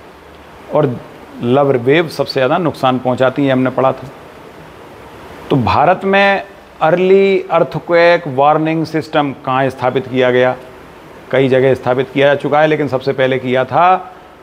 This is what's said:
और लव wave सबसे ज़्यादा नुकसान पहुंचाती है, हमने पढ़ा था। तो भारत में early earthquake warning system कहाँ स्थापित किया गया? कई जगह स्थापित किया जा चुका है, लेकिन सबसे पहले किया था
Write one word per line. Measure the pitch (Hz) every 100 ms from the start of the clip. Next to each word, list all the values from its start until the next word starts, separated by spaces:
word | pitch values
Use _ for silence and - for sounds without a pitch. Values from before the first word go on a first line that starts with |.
| - - - - - - -
और | 151 143 120 - - - -
लव | 120 131 143
wave | 127 120 156 165
सबसे | - 135
ज़्यादा | 135 131 170
नुकसान | 160 - 131 127
पहुंचाती | 127 120 131 127 139
है, |
हमने | 127 127
पढ़ा | 127 131
था। | 131 131 - - - - - - - - - - - - - -
तो | 143
भारत | 104 117 151 185
में | 196 196 196 196 - - - -
early | 160 175 185 196 196 190 -
earthquake | 165 160 160 160 170 170 170 160
warning | 131 143 156 156 160 156
system | 160 - 160 143 123 -
कहाँ | 131 135
स्थापित | 127 123 131 120
किया | 127 127
गया? | 123 127 127 - - - - - - -
कई | 131 135
जगह | 131 131
स्थापित | 123 123 127 131
किया | 139 139
जा |
चुका | 139 147 147
है, | 156
लेकिन | 151 143
सबसे | 127 139
पहले | 135 131 131
किया | 127 127
था | 123 139 180 185 - - - -